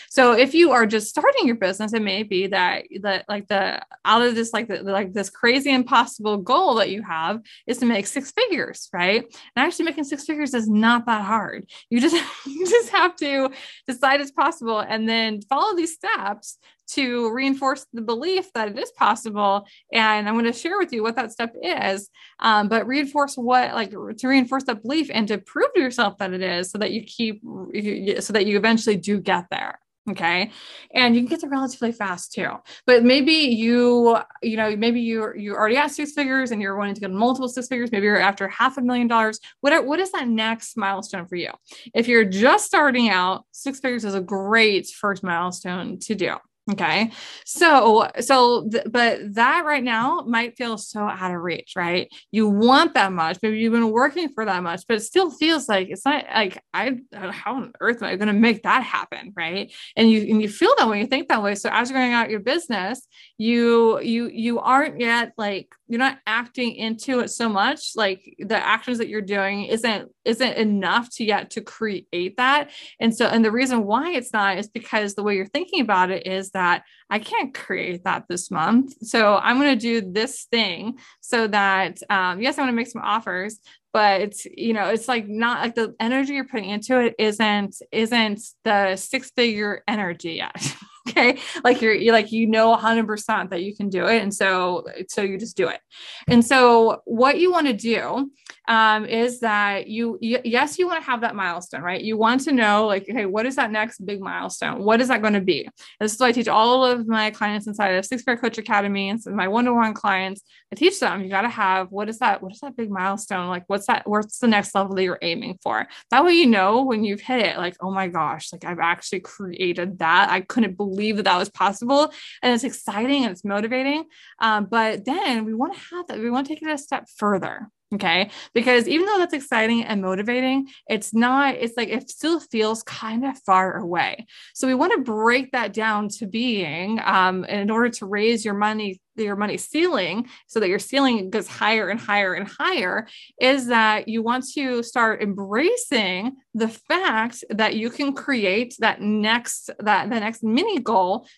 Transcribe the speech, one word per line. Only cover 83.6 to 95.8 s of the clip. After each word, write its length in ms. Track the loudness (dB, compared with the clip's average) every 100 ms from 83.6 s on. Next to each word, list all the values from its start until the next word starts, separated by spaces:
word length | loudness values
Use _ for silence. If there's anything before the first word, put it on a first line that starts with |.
| _ _ _
but 280 | 2 4 4
it's, 240 | -2 -6 -16
you 280 | -6 -2
know, 160 | 0 0
it's, 180 | -2 -2
like, 200 | -4 -4
not, 340 | -2 -2 -2
like, 120 | -4
the 220 | -2 -6 -4
energy 340 | -2 -2 -2
you're 140 | -4 -6
putting 220 | -8 -6
into 300 | -8 0 2
it 160 | 2 0
isn't, 600 | -2 2 0 0 -2 -10 -8
isn't 500 | -4 0 0 0 -2 -10 _
the 320 | 0 2 2 -2
six 360 | -6 -8 -6
figure 520 | 0 0 0 -4 -4 -4
energy 460 | -4 -4 -6 -8
yet. 420 | -8 -8 -6 -8 -8
<laughs> 40 | -20 -14 -4
Okay. 320 | 4 4 2 -6 0
Like 180 | 2 4
you're, 120 | 4
you're 200 | 4 6
like, 180 | 4 4
you 140 | 0 2
know, 260 | 4 6
a 60 | 6
hundred 300 | 4 2 0
percent 420 | -4 -2 -2 -2
that 140 | -6
you 120 | -6 -6
can 140 | -4
do 160 | -2 2
it. 160 | 2
And 100 | 0
so, 540 | 0 2 2 0 -2 -8 -14 -8
so 160 | -4
you 160 | -4 -4
just 180 | -8 -4
do 100 | -4
it. 120 | -4